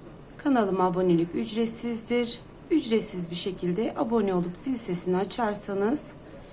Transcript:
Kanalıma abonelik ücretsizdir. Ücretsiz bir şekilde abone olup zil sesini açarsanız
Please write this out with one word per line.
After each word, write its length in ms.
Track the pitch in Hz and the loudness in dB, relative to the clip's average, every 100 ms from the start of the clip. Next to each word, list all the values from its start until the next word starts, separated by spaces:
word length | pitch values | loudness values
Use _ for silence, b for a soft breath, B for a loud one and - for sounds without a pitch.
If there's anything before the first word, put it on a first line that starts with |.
| - - - - | -18 -18 -18 -6
Kanalıma 460 | 302 254 202 185 | 2 4 4 4
abonelik 520 | 185 180 185 170 170 - | 2 4 4 4 2 0
ücretsizdir. 1040 | 226 208 226 - 240 226 - 240 233 - - - - | -2 0 0 -2 -4 -4 -2 0 0 -4 -8 -18 0
Ücretsiz 600 | 311 240 220 - 180 170 | 2 4 2 2 -2 -2
bir 40 | 170 | 0
şekilde 580 | 202 180 175 180 233 - | 0 0 -2 0 -2 -2
abone 360 | 254 226 196 | 0 2 2
olup 240 | 180 175 - | 2 0 -2
zil 200 | 269 254 | -4 -2
sesini 400 | - 175 180 180 | -2 0 2 2
açarsanız 840 | 196 - 220 208 - 196 208 294 - - B B B | 0 0 -2 -2 -4 0 0 0 -2 -10 B B B